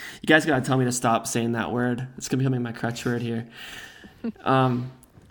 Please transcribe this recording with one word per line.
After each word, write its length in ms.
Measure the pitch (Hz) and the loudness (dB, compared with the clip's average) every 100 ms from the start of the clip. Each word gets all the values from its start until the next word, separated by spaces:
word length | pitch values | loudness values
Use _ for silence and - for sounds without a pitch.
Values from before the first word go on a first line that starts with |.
| - - | -16 -4
You 40 | - | 4
guys 180 | 156 160 | 4 6
gotta 180 | 131 | 2
tell 120 | 131 131 | 2 2
me 60 | 123 | 2
to 60 | |
stop 340 | 120 120 113 - | 2 2 2 0
saying 260 | 120 117 | -2 0
that 200 | 117 85 | 0 0
word. 340 | 120 123 120 131 - | 0 0 -2 -6 -10
It's 120 | - | -2
gonna 100 | 131 | 0
becoming 200 | 131 127 | 2 0
my 100 | 120 | -2
crutch 320 | 113 117 117 | -4 -6 -4
word 180 | 123 120 | -2 -2
here. 260 | 117 113 117 | -2 -4 -6
<laughs> 800 | - - - - - - - 233 - | -12 -16 -16 -18 -20 -20 -10 -10 -4
Um, 460 | - 131 131 120 127 - - - - | 2 4 4 0 -4 -12 -20 -20 -20